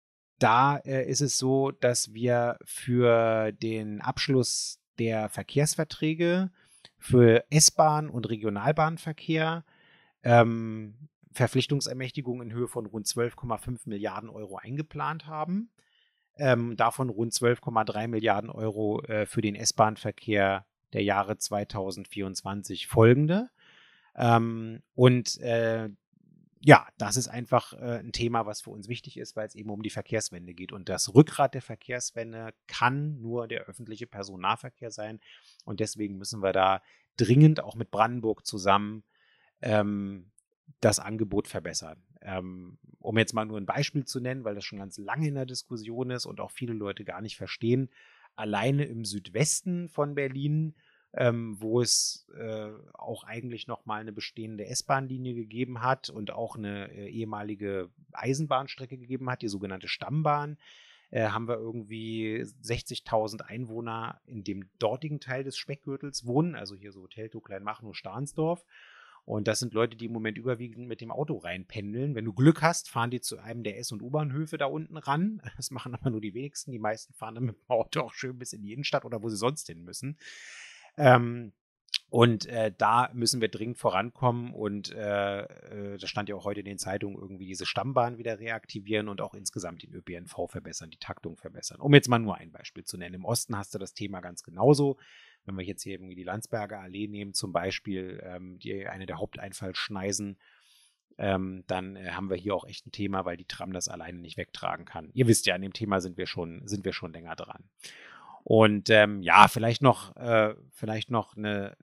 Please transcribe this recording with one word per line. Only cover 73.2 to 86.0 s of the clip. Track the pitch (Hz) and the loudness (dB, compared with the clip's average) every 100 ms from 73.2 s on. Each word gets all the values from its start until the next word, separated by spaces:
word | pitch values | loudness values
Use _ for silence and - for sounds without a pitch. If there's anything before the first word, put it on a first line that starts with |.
zu | - 110 | -8 -10
einem | 117 117 | -12 -8
der | 107 98 | -8 -8
S- | 120 | -10
und | 104 | -10
U-Bahnhöfe | 117 147 147 139 156 156 | -6 -4 -2 -4 -6 -4
da | 139 | -4
unten | 151 160 160 | -4 -10 -10
ran. | 139 147 202 214 | -2 0 0 -4
<laughs> | 117 - | -10 -2
Das | 123 | -2
machen | 131 131 | -2 -10
aber | 120 127 | -4 -4
nur | 110 | -2
die | 104 | -6
wenigsten. | 113 143 - - | -8 -10 -10 -10
Die | 120 | -4
meisten | 107 110 - | -4 -4 -8
fahren | - 113 | -14 -12
dann | 113 | -4
mit | 123 - | -4 -6
dem | - | -2
Auto | 117 110 151 | -2 0 -2
auch | 120 | -4
schön | - 127 123 | -8 -10 -10
bis | 123 | -14
in | 110 | -12
die | 101 | -12
Innenstadt | 120 147 - | -8 -2 -2
oder | 117 113 | -2 -6
wo | 113 | -4
sie | 104 | -2
sonst | 117 151 - | -2 -2 -12
hin | 85 | -16
müssen. | 87 - 131 151 - - - - - - - - | -14 -10 -10 -10 -16 -18 -18 -18 -20 -20 -14 4
Ähm, | 139 123 120 120 113 _ _ _ - - - | 8 8 6 -6 -12 _ _ _ -10 -10 -2
und, | 117 120 110 - | 4 6 4 -4
äh, | 113 110 - | -2 -2 2
da | 107 117 127 | 4 4 2
müssen | 120 117 123 | 0 -2 0
wir | 110 | -2
dringend | 107 113 120 | -2 -8 -2
vorankommen. | 113 92 117 - 123 120 120 | 0 0 -2 0 0 0 -6
Und, | - 107 104 - | -6 -4 -4 -8
äh, | 110 104 101 101 101 | -8 -2 0 0 -2
äh, | - - - 104 101 | -8 -16 -16 -12 -12
das | 98 | -10